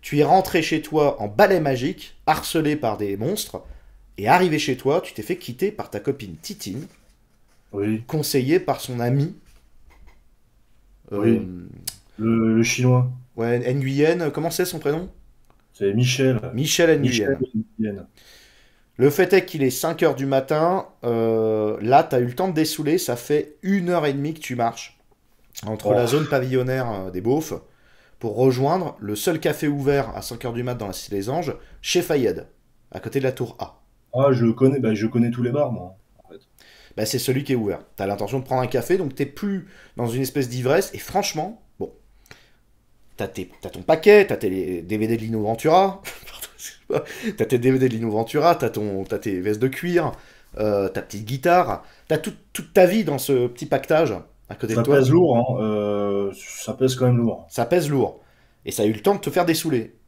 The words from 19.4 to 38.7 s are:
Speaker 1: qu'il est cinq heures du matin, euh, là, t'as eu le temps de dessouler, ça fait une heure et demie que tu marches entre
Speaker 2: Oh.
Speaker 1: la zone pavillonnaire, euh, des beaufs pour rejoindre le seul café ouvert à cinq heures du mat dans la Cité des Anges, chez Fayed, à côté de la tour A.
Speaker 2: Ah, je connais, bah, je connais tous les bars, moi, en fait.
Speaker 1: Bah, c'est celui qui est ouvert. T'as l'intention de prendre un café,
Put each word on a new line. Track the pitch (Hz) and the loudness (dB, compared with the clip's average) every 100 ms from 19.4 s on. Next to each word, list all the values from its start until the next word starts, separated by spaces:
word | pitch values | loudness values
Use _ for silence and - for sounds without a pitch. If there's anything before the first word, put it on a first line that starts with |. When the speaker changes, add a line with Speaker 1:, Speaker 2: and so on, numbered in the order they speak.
Speaker 1:
qu'il | 180 160 | 2 -2
est | 135 | -2
cinq | 131 165 165 | 0 -4 2
heures | 165 | 2
du | 131 | 2
matin, | 135 135 131 151 165 185 - _ | 0 0 0 0 2 0 -4 _
euh, | 120 117 113 113 110 110 107 107 | -4 0 2 2 2 0 -2 -2
là, | 104 139 | 4 4
t'as | 165 131 | 4 0
eu | |
le | 123 | 0
temps | 123 190 | -2 -2
de | |
dessouler, | 156 156 - 143 175 | 0 -2 -2 0 0
ça | 180 | -2
fait | 120 - 147 151 - | -6 0 -2 -2 -8
une | 185 196 175 | -2 -2 0
heure | 175 151 | 0 0
et | |
demie | 139 143 | -2 -4
que | 160 | -6
tu | - 120 | -8 -2
marches | 117 - - _ _ _ _ _ _ - 107 | -2 -4 -18 _ _ _ _ _ _ -14 -8
entre | 107 101 | -4 0
Speaker 2:
Oh. | |
Speaker 1:
la | 104 120 | 2 2
zone | 143 143 | 0 0
pavillonnaire, | 139 123 131 127 131 123 | -2 0 -2 0 -4 -4
euh, | 101 92 | -6 -8
des | 90 | -6
beaufs | 104 143 156 - - _ _ _ _ _ | 0 0 -2 -10 -14 _ _ _ _ _
pour | 113 104 | -8 2
rejoindre | 131 123 139 180 160 - | 2 2 0 0 -4 -8
le | 104 | -8
seul | 104 - 165 | -4 -2 0
café | 170 151 151 | -2 -2 -2
ouvert | 143 135 139 135 - | -2 0 0 0 -8
à | |
cinq | - 117 123 | -10 -10 -8
heures | |
du | 117 | -6
mat | 120 | -6
dans | 120 104 | -6 -8
la | |
Cité | 92 - 101 | -10 -6 -6
des | 98 | -4
Anges, | 147 156 - - - | -4 -4 -8 -12 -14
chez | - 185 | -2 0
Fayed, | 175 151 113 82 - _ _ _ _ | 2 2 2 -2 -8 _ _ _ _
à | 95 | -12
côté | 113 139 | -4 -2
de | |
la | 135 | -2
tour | 127 123 - | -4 -8 -8
A. | - - _ _ _ | -14 -14 _ _ _
Speaker 2:
Ah, | 123 139 | 2 4
je | 123 117 | 4 2
connais, | 110 131 135 | 4 4 4
bah, | 110 | 0
je | 107 110 | 0 0
connais | 120 120 | 2 0
tous | 120 | 0
les | 120 | -2
bars, | 139 139 | 0 -2
moi, | 107 90 92 _ _ | -4 -10 -18 _ _
en | _ | _
fait. | 85 _ _ - - - - | -20 _ _ -20 -20 -16 -6
Speaker 1:
Bah, | |
c'est | 107 127 | -4 -2
celui | 127 127 | 0 -2
qui | 143 | 0
est | 127 | -2
ouvert. | 104 82 - - | 0 -4 -8 -6
T'as | 98 | -4
l'intention | 101 101 135 | -2 -2 -4
de | |
prendre | 131 127 | -2 -2
un | |
café, | 127 | 0